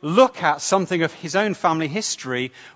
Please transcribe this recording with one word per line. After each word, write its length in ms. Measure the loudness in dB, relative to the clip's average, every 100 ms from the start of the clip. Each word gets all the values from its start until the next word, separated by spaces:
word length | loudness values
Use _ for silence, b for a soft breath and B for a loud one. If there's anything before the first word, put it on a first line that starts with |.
look 400 | 0 4 4 4
at 180 | 0 0
something 420 | 0 0 0 0
of 120 | -2
his 220 | -4 -4 0
own 180 | 0
family 320 | 0 0 0 -2
history 640 | -4 -6 -8 -6 -4 -6 B B